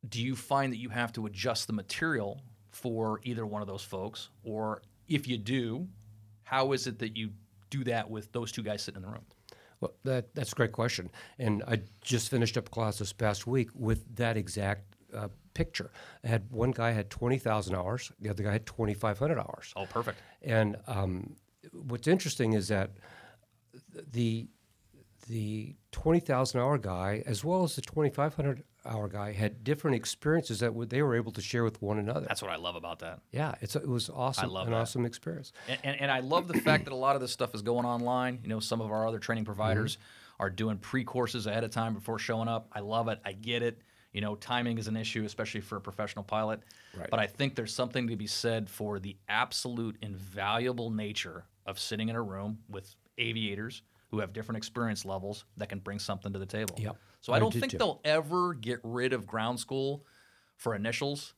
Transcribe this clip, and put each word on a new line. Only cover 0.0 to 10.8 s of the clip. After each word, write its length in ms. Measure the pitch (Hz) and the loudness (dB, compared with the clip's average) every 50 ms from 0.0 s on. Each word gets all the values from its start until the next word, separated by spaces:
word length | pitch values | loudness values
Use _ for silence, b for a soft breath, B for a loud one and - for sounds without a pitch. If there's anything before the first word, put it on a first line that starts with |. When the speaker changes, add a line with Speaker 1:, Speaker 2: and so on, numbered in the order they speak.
| - 107 | -10 -6
Speaker 1:
do 140 | 101 117 117 | -4 -2 0
you 120 | 127 131 | 0 -2
find 360 | 113 - - 139 139 139 135 | -4 -2 2 2 4 4 2
that 60 | 123 110 | 0 -4
you 120 | 120 123 | -6 -4
have 220 | 107 120 120 117 117 | -2 0 -2 0 -2
to 120 | 120 110 107 | -4 -6 -6
adjust 400 | 101 95 92 127 117 - - - | -4 -2 0 0 0 0 0 -2
the 60 | 113 | -2
material 680 | 104 98 - - - 160 165 156 120 104 101 - 139 - - - _ - - | -4 -2 -4 -4 -2 0 2 2 2 0 -2 -6 -8 -14 -18 -20 _ -20 -20
for 500 | - - - 127 117 113 113 110 110 107 - | -20 -6 -4 -4 0 0 2 0 0 -2 -2
either 220 | 123 120 110 113 | -4 -4 -2 -4
one 160 | 107 104 104 | -4 -4 -4
of 60 | 104 98 | -4 -4
those 160 | 98 98 - | -6 -8 -8
folks? 460 | - - 95 95 107 110 - - - - - - | -6 -6 -4 -4 -4 -6 -8 -12 -14 -16 -14 -10
Or 380 | - 104 107 110 107 107 - - - _ _ - - | -6 -4 -2 -2 -2 -2 -4 -8 -20 _ _ -6 0
if 200 | 156 143 143 123 | 0 0 0 0
you 100 | 123 113 | -4 -4
do, 500 | 104 107 127 131 120 113 113 135 180 185 - - - - - - - - - - _ | 0 0 0 0 0 0 -2 -4 -4 -8 -10 -16 -20 -20 -20 -20 -20 -20 -20 -20 _
how 300 | - 127 135 135 139 139 | -2 2 2 4 4 2
is 140 | 127 - 131 | 2 0 -2
it 120 | 113 - | -4 -4
that 160 | 123 110 110 | -4 -4 -4
you 140 | 113 110 107 101 - - _ _ - - _ | -4 -6 -6 -6 -10 -18 _ _ -20 -14 _
do 140 | - 139 127 | -4 -2 0
that 240 | 120 117 113 104 - | 0 0 0 0 -2
with 220 | 110 107 101 - - | -6 -8 -8 -6 -4
those 180 | 120 117 113 | -4 -4 -4
two 120 | - - 113 | -6 -6 -4
guys 180 | 107 104 104 | -2 -2 -4
sitting 160 | - - 104 98 | -4 -8 -8 -10
in 60 | 92 95 | -10 -10
the 40 | 110 | -10
room? 120 | - - - - B B B B B B B B B | -12 -14 -16 -20 B B B B B B B B B
Speaker 2:
Well, 140 | - - - _ _ | -6 -6 -6 _ _
that, 300 | 135 131 127 117 - _ | 0 0 0 0 -4 _
that's 160 | - 127 - | -4 -4 -4
a 40 | - | 2
great 160 | - 120 107 113 | 2 0 2 2
question. 360 | - | 0